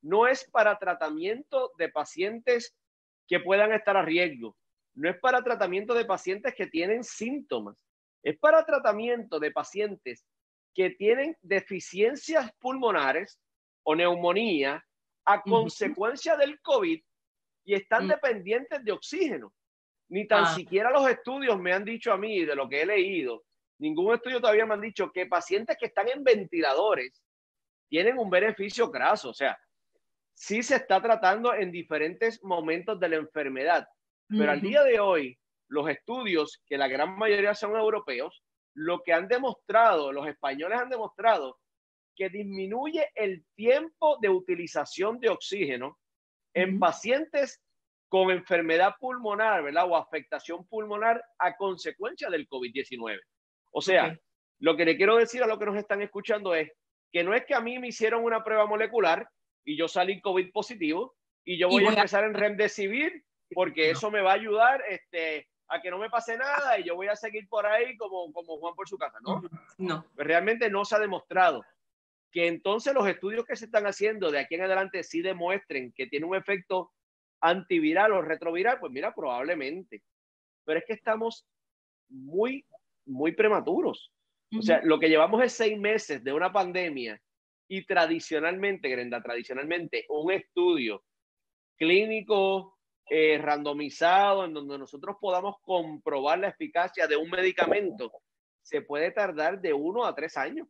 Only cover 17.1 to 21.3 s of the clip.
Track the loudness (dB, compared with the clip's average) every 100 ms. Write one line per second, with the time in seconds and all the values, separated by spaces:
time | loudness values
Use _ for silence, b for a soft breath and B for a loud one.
17.1 | _ _ _ _ _ -2 -2 2 0 2
18.1 | 0 2 -2 -2 -4 -2 -8 -4 -6 -6
19.1 | -2 -2 -2 -10 _ _ _ _ _ _
20.1 | -6 2 4 4 2 -2 0 2 4 4
21.1 | 0 -4